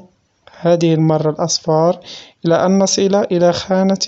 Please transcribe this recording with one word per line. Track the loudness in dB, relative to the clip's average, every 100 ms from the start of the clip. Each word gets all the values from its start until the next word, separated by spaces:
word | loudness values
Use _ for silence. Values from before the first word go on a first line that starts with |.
| -10 _ _ _ _ -6
هذه | 0 2 2
المرة | 2 2 2 0
الأصفار | -2 -4 -4 -2 0 2 -2 -8 -20 -20 _ -2
إلى | 0 2
أن | 2
نصل | 0 0 0
إلى | 0 -2 0 0
خانة | 0 -2 0 0 -2